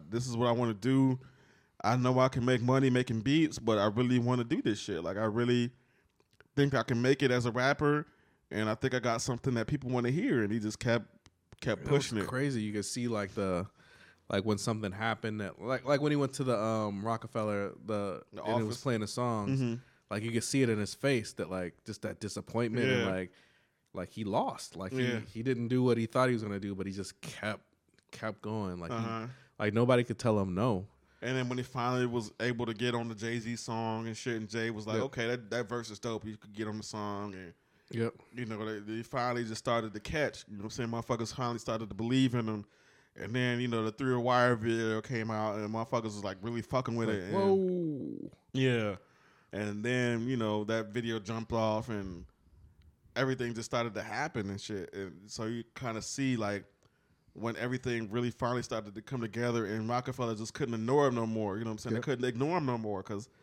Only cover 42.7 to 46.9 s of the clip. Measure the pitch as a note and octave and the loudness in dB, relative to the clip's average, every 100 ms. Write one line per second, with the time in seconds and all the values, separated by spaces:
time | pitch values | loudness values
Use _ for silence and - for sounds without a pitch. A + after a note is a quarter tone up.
42.7 | _ _ - _ - F#2+ B2 B2 A#2+ B2 | _ _ -20 _ -12 -6 0 0 0 0
43.7 | A#2 A2 G#2+ C3+ B2 A#2+ B2 B2 A#2+ A2+ | 0 0 0 2 2 4 6 6 4 2
44.7 | A2+ A2 A2 G#2+ A#2+ A2 G#2+ G#2+ G#2 G#2 | 2 2 0 -2 -4 -2 0 0 -2 -4
45.7 | A2 A2+ B2 A2 G#2 G2 F#2+ G#2+ A#2 G#2+ | -4 -2 -2 -2 -6 -6 -6 -4 -4 -2
46.7 | C3 B2 | -2 0